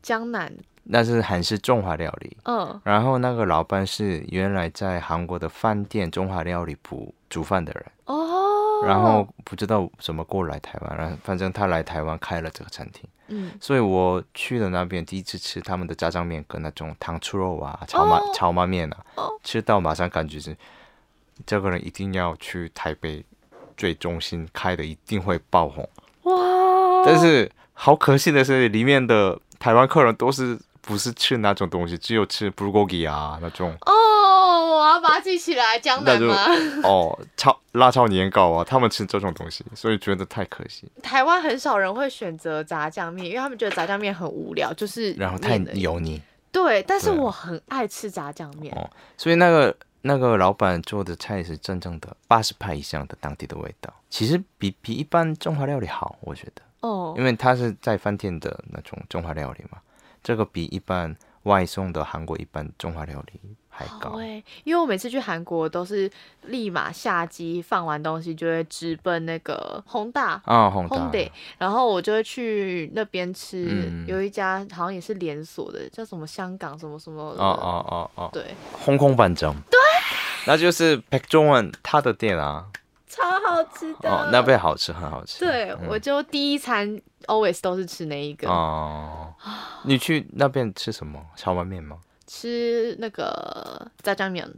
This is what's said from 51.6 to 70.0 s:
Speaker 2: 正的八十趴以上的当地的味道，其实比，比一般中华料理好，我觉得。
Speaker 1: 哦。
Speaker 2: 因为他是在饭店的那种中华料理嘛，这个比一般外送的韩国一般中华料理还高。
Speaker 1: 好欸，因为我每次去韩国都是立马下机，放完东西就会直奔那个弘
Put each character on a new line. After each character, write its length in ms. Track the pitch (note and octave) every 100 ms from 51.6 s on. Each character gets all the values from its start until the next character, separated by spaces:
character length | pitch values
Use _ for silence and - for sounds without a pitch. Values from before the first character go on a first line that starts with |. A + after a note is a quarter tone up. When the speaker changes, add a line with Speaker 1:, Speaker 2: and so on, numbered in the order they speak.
| - F#2
Speaker 2:
正 200 | F2+ E2
的 160 | - - _
八 140 | A#2
十 120 | A2 -
趴 160 | G2+
以 80 | D2+
上 240 | C#2+ D#2 C2+
的 100 | -
当 160 | D2
地 100 | -
的 120 | - D#2
味 180 | - -
道， 120 | - _ _
其 160 | -
实 160 | G#2+ F3 - _
比， 160 | G2+ -
比 120 | -
一 100 | A2+
般 320 | D3+ E3+ E3
中 200 | D#3 E3
华 100 | D3+
料 140 | C#3 C#3+
理 80 | G2
好， 280 | - - -
我 120 | -
觉 120 | D2 -
得。 60 | - _ _
Speaker 1:
哦。 340 | A#3 G3 E3+ A#2+
Speaker 2:
因 60 |
为 100 | B2+
他 200 | B2 C3
是 200 | B2+ A#2+ F#2+
在 160 | - G#2
饭 180 | G#2
店 240 | G2+ G2+ E2
的 240 | - - -
那 80 | -
种 160 | - - -
中 120 | F2
华 120 | E2+
料 180 | D#2 C2+ -
理 80 | -
嘛， 100 | - _ _ _ _
这 120 | -
个 100 | A2+
比 200 | G#2 E2+
一 140 | E2 F#2+
般 360 | - F#2 E2 D#2+ _ _
外 220 | G#2 G2
送 260 | F2 - F#2+
的 120 | D#2+
韩 220 | D2 D2+
国 120 | E2 D#2+
一 80 |
般 240 | - D#2 D2+ -
中 160 | E2
华 120 | E2
料 180 | D2+ C#2+ C#2
理 60 | F#2 G2 G#2+ _
还 160 | - - G#3+
高。 120 | -
Speaker 1:
好 60 | G#3+
欸， 260 | A3+ G#3+ - -
因 120 | D4+
为 60 | E4+
我 40 |
每 120 | D#4 G3
次 120 | B3
去 100 | C4
韩 240 | A3+ E3+
国 240 | E3+ E3+ D#3+
都 160 | F3
是 260 | F3+ G3+ G3 - - _
立 260 | - B3 G#3+
马 220 | F3 -
下 340 | F3 A#3+ F3
机， 360 | E3+ - E3 F3
放 240 | E3+ F#3+
完 160 | E3 D3
东 200 | D#3 D#3+
西 120 | E3
就 120 | D#3+
会 180 | E3 E3
直 300 | D#3+ - E3 D#3+
奔 240 | F#3 E3+
那 120 | E3 E3
个 440 | - - G1+ - -
弘 240 | A#3+